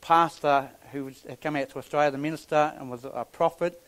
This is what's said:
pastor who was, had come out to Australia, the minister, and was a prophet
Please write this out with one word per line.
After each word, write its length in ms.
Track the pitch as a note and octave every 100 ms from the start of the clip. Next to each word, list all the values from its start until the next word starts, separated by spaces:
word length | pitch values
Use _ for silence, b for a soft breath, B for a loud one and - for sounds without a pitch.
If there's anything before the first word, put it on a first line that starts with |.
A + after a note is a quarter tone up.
pastor 680 | - E3 E3+ - D3+ C#3 C#3 - -
who 140 | C#3+ C3+
was, 180 | C3 -
had 140 | B2+
come 140 | D#3+ D3+
out 140 | C3+
to 80 | -
Australia, 340 | B2 D3 D3
the 60 | C3+
minister, 560 | D3 D#3 - D3+ D3+ -
and 120 | C3+
was 160 | B2 C3
a 200 | - A#2
prophet 500 | - E3 E3 E3+ F3